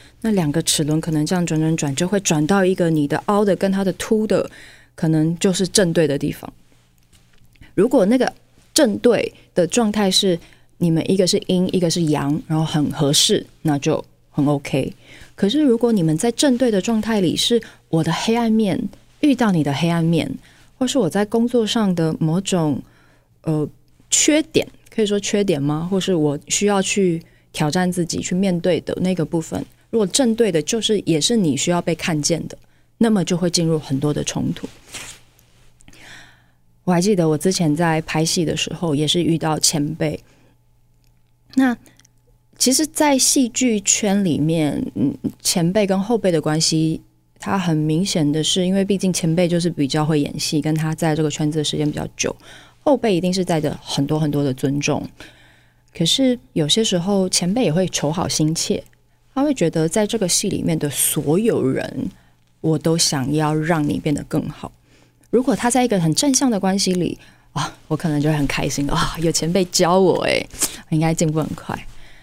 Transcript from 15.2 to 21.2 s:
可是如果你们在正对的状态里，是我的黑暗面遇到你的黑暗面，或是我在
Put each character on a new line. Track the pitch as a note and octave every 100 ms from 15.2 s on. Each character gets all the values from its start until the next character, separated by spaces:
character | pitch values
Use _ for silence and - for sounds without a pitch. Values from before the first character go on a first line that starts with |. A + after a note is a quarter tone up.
| - -
可 | G3
是 | C#4
如 | D4 A3+
果 | A#3+
你 | A3
们 | D#3+ D#3
在 | -
正 | - D4+ A#3+
对 | B3+
的 | G#3
状 | G3+ A3+
态 | G#3+ G#3+
里， | E3+ -
是 | - A#3 - - _
我 | E3
的 | D#3+
黑 | E3 - A#3
暗 | A#3
面 | A3 G#3+ - G3+ - - _
遇 | D4+
到 | C4 A3+
你 | F3
的 | C#3+
黑 | C#3 E3+
暗 | E3+
面， | E3 E3 - - - - - -
或 | B3+
是 | C#4
我 | F3
在 | G3